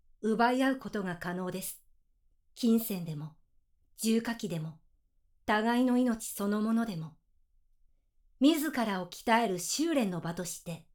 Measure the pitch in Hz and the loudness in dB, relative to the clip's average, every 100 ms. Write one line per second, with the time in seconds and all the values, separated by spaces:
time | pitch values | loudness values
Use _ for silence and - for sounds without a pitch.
0 | _ _ 214 220 233 254 262 262 208 214 | _ _ -2 2 2 4 2 0 -4 -6
1 | 185 175 180 180 185 180 190 - _ _ | -4 -6 -6 -4 -4 -6 -8 -12 _ _
2 | _ _ _ _ _ - 233 226 226 190 | _ _ _ _ _ -2 2 4 2 -6
3 | 165 151 156 - _ _ _ _ _ - | -6 -8 -10 -14 _ _ _ _ _ -4
4 | 220 226 226 233 196 165 156 156 _ _ | 2 2 2 -6 -4 -4 -6 -10 _ _
5 | _ _ _ _ - 214 220 240 254 247 | _ _ _ _ 0 2 2 4 4 4
6 | 254 226 - - 202 214 214 226 226 170 | 2 0 -6 -4 -2 0 2 0 0 -4
7 | 156 - _ _ _ _ _ _ _ _ | -8 -14 _ _ _ _ _ _ _ _
8 | _ _ _ _ 269 330 302 262 220 190 | _ _ _ _ 4 4 0 0 -2 -2
9 | 180 - - 226 233 180 175 - 320 302 | -6 -8 2 2 4 -2 -4 -2 0 2
10 | 208 175 165 175 175 - - 165 - | 0 -2 -6 -6 -8 -10 -12 -14 -14